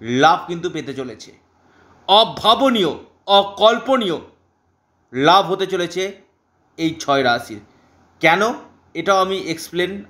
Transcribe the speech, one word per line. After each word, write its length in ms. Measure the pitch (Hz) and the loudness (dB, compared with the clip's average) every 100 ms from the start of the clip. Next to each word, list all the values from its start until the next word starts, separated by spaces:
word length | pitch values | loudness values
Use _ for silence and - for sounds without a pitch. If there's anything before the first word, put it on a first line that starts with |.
লাভ 380 | 113 123 151 180 170 | -4 2 4 2 -2
কিন্তু 200 | 170 175 | -8 -8
পেতে 240 | 160 135 | -8 -10
চলেছে। 380 | 131 127 107 - _ _ _ _ _ _ _ - | -10 -12 -14 -20 _ _ _ _ _ _ _ 2
অভাবনীয়, 840 | 202 214 - - 247 269 233 165 - - _ - | 4 4 0 2 4 4 2 0 -2 -12 _ 2
অকল্পনীয় 880 | 196 196 - 214 233 247 262 202 143 - _ _ _ _ _ _ _ _ | 2 2 2 2 2 0 -2 0 -6 -10 _ _ _ _ _ _ _ _
লাভ 300 | 123 147 185 170 | 0 4 4 4
হতে 200 | 190 190 | -4 -4
চলেছে 360 | 185 170 180 190 202 _ _ _ _ _ - | -4 -4 -6 -8 -10 _ _ _ _ _ -4
এই 140 | 165 - | -4 -4
ছয় 240 | - 139 | -2 0
রাশির। 380 | 123 120 123 104 - _ _ _ _ _ | 2 0 -4 -16 -18 _ _ _ _ _
কেন? 200 | 160 175 220 294 - _ _ | 0 2 0 -4 -14 _ _
এটাও 240 | - 165 190 | -8 0 0
আমি 200 | 185 190 | 0 -4
এক্সপ্লেন 540 | 160 160 - 170 180 202 - | -6 -10 -8 -6 -6 -6 -12